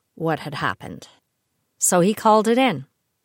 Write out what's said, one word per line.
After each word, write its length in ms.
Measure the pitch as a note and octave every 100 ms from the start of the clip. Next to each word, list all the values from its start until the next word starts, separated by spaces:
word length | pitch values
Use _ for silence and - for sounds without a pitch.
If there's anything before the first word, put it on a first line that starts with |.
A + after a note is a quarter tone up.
| _
what 260 | - E3 D3+
had 160 | D3 C#3+
happened. 520 | C#3+ - - - - _ _ _ _ _ _ -
So 220 | - F#3
he 120 | F3+
called 340 | G#3+ A3 G#3+ G#3+
it 120 | A#3
in. 260 | C4 C#3+ C3+ _ _ _